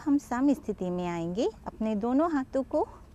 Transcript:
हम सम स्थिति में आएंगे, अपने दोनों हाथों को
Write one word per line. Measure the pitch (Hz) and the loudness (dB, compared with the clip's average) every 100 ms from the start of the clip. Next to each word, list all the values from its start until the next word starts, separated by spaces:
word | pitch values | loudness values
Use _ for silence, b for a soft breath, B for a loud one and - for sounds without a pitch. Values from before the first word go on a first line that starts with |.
| - | 4
हम | 285 | 0
सम | - 240 277 | 2 0 4
स्थिति | 262 - 202 180 | 2 0 -4 -2
में | 180 175 | -2 -2
आएंगे, | 170 165 180 330 - - | -2 -2 0 -2 -2 -10
अपने | - 220 214 | -4 -2 0
दोनों | 233 262 339 | 0 2 2
हाथों | 302 262 262 | 2 0 -2
को | 262 302 427 B B | 0 0 -2 B B